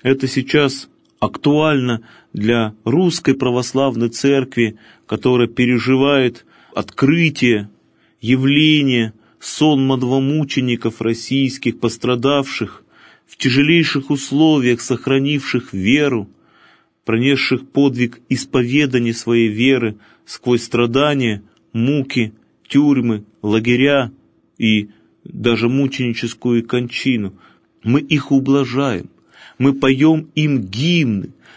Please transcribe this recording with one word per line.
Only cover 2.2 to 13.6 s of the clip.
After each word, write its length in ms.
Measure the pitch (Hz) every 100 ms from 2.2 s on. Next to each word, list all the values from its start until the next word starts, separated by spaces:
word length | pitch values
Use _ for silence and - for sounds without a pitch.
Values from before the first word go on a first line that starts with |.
| _
для 440 | - 104 117 110 107
русской 500 | 113 143 180 170 -
православной 760 | 135 127 123 123 131 139 113 117
церкви, 680 | 117 139 139 131 120 113 107 - _ -
которая 400 | 107 127 127 117
переживает 960 | 117 123 123 110 131 139 143 127 123 _ _ _ -
открытие, 960 | 101 - 135 165 165 - 123 107 101 _ _ _ _ _
явление 920 | 113 131 135 143 156 151 139 123 110 - _ _
сонма 580 | - - 156 139 135 131
новомучеников 1040 | 123 135 135 156 143 - 127 120 117 -
российских, 800 | 110 113 - 135 131 131 120 113
пострадавших, 1040 | 117 - 123 123 131 143 135 - 110 - _ _ - _ _
в 100 | -
тяжелейших 760 | 131 127